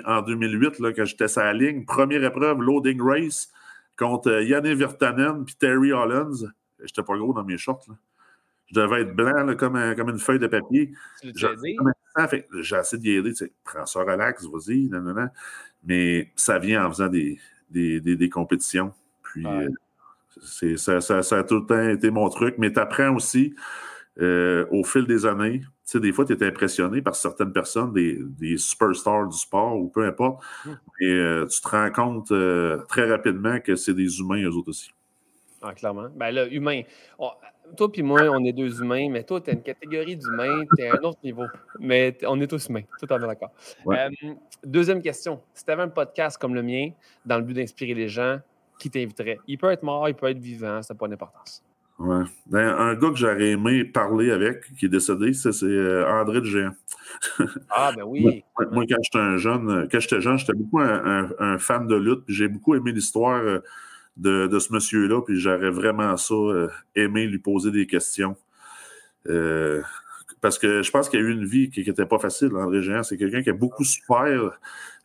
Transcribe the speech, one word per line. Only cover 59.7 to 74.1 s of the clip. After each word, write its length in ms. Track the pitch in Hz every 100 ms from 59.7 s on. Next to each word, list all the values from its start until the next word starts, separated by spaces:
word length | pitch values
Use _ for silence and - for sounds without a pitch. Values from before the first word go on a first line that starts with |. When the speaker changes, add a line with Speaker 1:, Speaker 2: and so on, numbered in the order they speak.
| 92 90
Speaker 1:
quand 80 | 117
j'étais 200 | - 110
jeune, 160 | 110 131
j'étais 160 | 131
beaucoup 260 | 104 107 156
un, 440 | 135 107 95 98
un, 40 | 92 -
un 200 | 101 92
fan 280 | - 120 113
de 80 |
lutte, 300 | 107 104 131
puis 100 | -
j'ai 140 | 101 104
beaucoup 260 | 104 -
aimé 160 | 139 120
l'histoire, 500 | 113 - 113 123 123
euh, 160 | 110 92 - - - - _ -
de, 300 | 95 95 92
de 100 | 98
ce 140 | -
monsieur-là, 500 | 110 - 110 101 120
puis 160 | 117 92
j'aurais 320 | 92 92 95
vraiment 460 | 90 110 107 104 90
ça, 180 | -
euh, 340 | 110 104 92 82 - -
aimé 320 | 101 104 107 110
lui 120 | 98
poser 320 | 101 98 104
des 160 | 104 95
questions. 500 | 90 - - 95 98 _ _ - - - - - _ -
Euh, 540 | 82 82 80 78 76 73 - - - - -
parce 180 | 101 -
que 240 | 104 -
je 80 | 92
pense 180 | 139 143
qu'il 120 | 113
y 20 |
a 40 | 113
eu 60 |
une 120 | 113
vie 260 | 98 127 135
qui, 140 | 104
qui 60 | 98
était 160 | 92 92
pas 120 | 110
facile, 360 | 98 - 139 95
André 260 | 92 98
Géant. 200 | 92 110
C'est 140 | 113 92
quelqu'un 240 | 98 120
qui 80 | 127
a 40 |
beaucoup 300 | 98 123 -
souffert, 720 | 139 - -